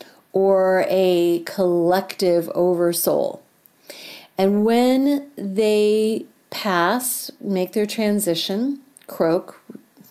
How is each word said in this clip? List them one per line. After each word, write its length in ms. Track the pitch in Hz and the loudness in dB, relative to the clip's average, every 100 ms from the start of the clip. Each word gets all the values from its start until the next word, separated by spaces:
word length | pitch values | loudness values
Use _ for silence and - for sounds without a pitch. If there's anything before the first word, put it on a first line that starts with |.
| - - _ | -20 -20 _
or 520 | 190 196 190 190 185 - | 0 2 4 4 2 2
a 540 | 185 185 175 175 170 170 | 2 2 2 2 0 -4
collective 1040 | - 180 175 170 185 190 - 185 170 165 | -2 0 2 2 0 -2 -2 0 2 0
oversoul. 920 | - 175 175 175 170 - 147 - - - _ _ _ - - - - - - | 0 0 2 0 0 0 0 -2 -6 -18 _ _ _ -20 -20 -20 -20 -12 -2
And 260 | 196 208 | 0 2
when 640 | 214 233 247 262 269 285 285 - | 2 2 4 2 2 0 -4 -12
they 880 | 202 190 214 214 214 214 214 220 - _ _ | -6 -2 2 2 2 2 0 -2 -6 _ _
pass, 800 | - 208 175 175 240 254 - - - | -8 -2 0 2 0 -4 -8 -10 -12
make 320 | 208 190 180 | -4 -4 -2
their 140 | 220 208 | -2 -2
transition, 920 | 220 214 208 185 170 - 196 262 277 - _ - | -2 -2 0 0 -2 -2 -4 -4 -6 -10 _ -12
croak, 540 | - 165 175 - - - - _ _ - | -2 0 0 -4 -16 -20 -20 _ _ -20